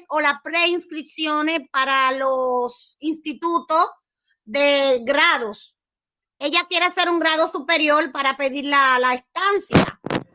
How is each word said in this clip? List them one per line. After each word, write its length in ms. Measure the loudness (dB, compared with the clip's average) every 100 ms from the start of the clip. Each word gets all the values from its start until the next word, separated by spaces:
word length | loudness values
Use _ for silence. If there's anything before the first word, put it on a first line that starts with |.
| -4
o 100 | 0
las 220 | 0 -2
preinscripciones 1160 | -4 0 0 0 -6 -12 -10 -4 -2 0 0 -2 -2
para 400 | -2 0 2 2
los 880 | 0 0 0 0 -2 -2 -6 -10 -8
institutos 880 | -6 -6 -6 -6 -2 -2 0 0 0 -4 _ _ _ _
de 560 | -6 0 2 4 2 0
grados. 760 | 0 2 2 2 -4 -10 -14 _ _ _ _ _ _ -8
Ella 260 | -2 -2 -2
quiere 160 | -2 0
hacer 240 | 0 0
un 100 | 2
grado 300 | 2 2 0
superior 600 | -2 -2 0 2 2 0
para 260 | -2 -2 -2
pedir 280 | -4 -4 0
la, 340 | 2 4 4
la 160 | 2 -2
estancia. 840 | _ -2 0 0 2 2 2 -6 -8 -8 -10